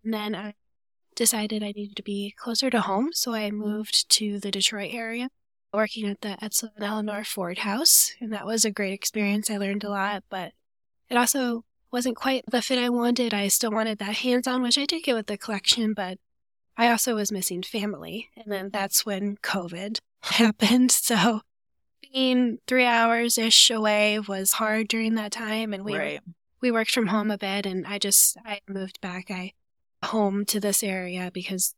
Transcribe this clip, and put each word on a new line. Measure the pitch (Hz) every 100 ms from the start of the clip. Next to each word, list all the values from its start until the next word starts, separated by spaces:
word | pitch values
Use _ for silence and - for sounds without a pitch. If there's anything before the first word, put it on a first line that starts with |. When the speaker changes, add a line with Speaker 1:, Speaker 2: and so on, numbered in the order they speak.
Speaker 1:
And | 220
then | 220 208 190
I | 208 - _ _ _ _ _ -
decided | 226 226 208 214
I | 208
needed | 208 208 208
to |
be | - 202 202 -
closer | - 226 262
to | 247
home, | 185 196 277
so | 339 -
I | 226 208
moved | 208 208 208 214 - -
to | - 214 202
the | 202
Detroit | 196 190 214 196
area, | 240 226 226 254 _ _ _ _
working | 208 214 226 208
at | 202
the | 208 196
Edsel | 214 - 226 214
and |
Eleanor | 208 214 214 208
Ford | 214 - 175 185
House. | 214 208 330 - - -
And | 226
that | 208 196
was | 226
a | 220
great | 196 196
experience. | 196 - 214 202 208 214
I | 208
learned | 196 202
a | 208
lot, | 202 196 202 _
but | 190 170 _ _ _ _ _ _
it | 240
also | 240 277 247 233 - _ _
wasn't | 247 254 233
quite | 269 262 -
the | 247
fit | - 254
I | 247
wanted. | 240 240 240 233
I | 208 202
still | - 233
wanted | 214 220 208
that | 202 214
hands-on, | 254 247 254 254
which | 247 254
I |
did | 285 330
get | 311
with | 233 208
the | 202
collection, | - 202 - - 220
but | 214 185 185 _ _ _ _ _ -
I | 233
also | 233 - 220
was | 208
missing | 208 - 175
family. | 185 - 202 151 160 202 - -
And | 220
then | 202 196
that's | 202 196 -
when | - 190 202 202
covid | - 202 175 170 196 220 _
<laughs> | _
happened. | - - 226 214 196 247 254
So | - - 226 196 214 - _ _ _ _ _ 269
being | 262 262 254 247 214 -
three | 254
hours-ish | 247 233 226 233 240 233 226 220 -
away | 226 214 208 208 214
was | 202 196 190
hard | - 214 214 220
during | 226 226
that | 220 208
time. | 226 220 220 220
And | 196
we, | 208 202
Speaker 2:
Right. | 151 147 - - _ _
Speaker 1:
we | 254
worked | 226 226
from | - 214
home | 214 208
a | 202
bit, | 196 202 202
and | 185 180
I | 202
just, | 202 196 - -
I | 233 202 -
moved | 196 190 -
back, | 190 180 180
I, | 185 185 _ _ _ _ _
home | - 220 208 196
to | 202 214
this | 208 196
area | 208 190 180 180 180
because | 180 180 185 -